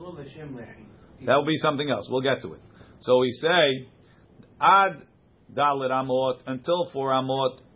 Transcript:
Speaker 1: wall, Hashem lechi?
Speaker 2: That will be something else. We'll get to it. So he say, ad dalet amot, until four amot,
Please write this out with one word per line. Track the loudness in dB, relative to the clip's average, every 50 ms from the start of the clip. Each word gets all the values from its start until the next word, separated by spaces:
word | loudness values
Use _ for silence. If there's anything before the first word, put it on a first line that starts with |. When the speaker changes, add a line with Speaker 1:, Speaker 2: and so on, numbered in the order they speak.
Speaker 1:
wall, | -18 -18 -16
Hashem | -16 -16 -18 -18 -16 -16 -14 -14
lechi? | -14 -16 -18 -20 -20 -20 -20 -20 -20 -20 -20 -20 -8 -2
Speaker 2:
That | 2 2
will | 2 2
be | 0 -2
something | -2 0 -2 -2 -2 -2 -4
else. | -4 -4 -4 -4
We'll | -4 -2 0
get | 0 -2 -2 -4
to | -10 -14
it. | -16 -20 -20 -20 -20 -20 -20 -20 -8
So | 0 2 4 4 4
he | 2 -2
say, | -2 0 2 4 4 4 4 2 -2 -6 -14 _ _ _ _ _ _ _ _ _ -20 -20 -20 _ 0
ad | 4 6 6 6 6 4 0 -4 -16 _ _ _ _ _ _ _ _ -10 -4
dalet | 0 0 2 2 0 -2 -2
amot, | -2 -2 -2 0 0 0 0 0 -2 -4 -8
until | -12 -12 -8 -2 -2 -2 0 -2 -4 -6
four | -6 -2 0
amot, | 0 0 0 -2 -2 -2 -2 -2 -4 -6 -20 -20 _